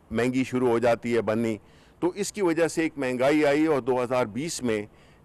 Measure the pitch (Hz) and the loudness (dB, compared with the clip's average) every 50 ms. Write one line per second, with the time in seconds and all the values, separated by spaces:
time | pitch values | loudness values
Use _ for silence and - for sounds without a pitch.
0 | _ _ 113 113 120 127 123 131 127 - 123 127 127 123 117 117 117 120 117 107 | _ _ -2 0 0 0 0 -2 -2 -2 -2 0 2 2 2 4 4 2 2 2
1 | - 120 117 113 104 107 110 113 117 113 110 101 - - - - - - _ _ | 0 0 0 0 0 0 0 0 0 -2 -4 -6 -10 -18 -20 -20 -20 -20 _ _
2 | 160 175 - 202 196 - - 214 196 170 165 156 165 151 - 175 165 151 - 143 | -4 -4 -2 -4 -6 -6 -4 -2 0 0 2 2 0 0 0 -2 -4 -4 -4 -4
3 | 135 127 127 120 127 143 156 151 151 143 143 151 156 160 151 131 113 127 127 127 | -4 -4 0 2 2 2 4 4 4 2 2 2 2 2 2 0 0 0 0 0
4 | 123 117 131 123 123 110 98 120 156 170 - - 127 120 110 104 104 - - - | 0 0 0 0 -2 -2 -4 -6 -6 -6 -8 -4 -2 -2 -2 -2 -4 -8 -16 -20
5 | - - - - | -20 -20 -20 -20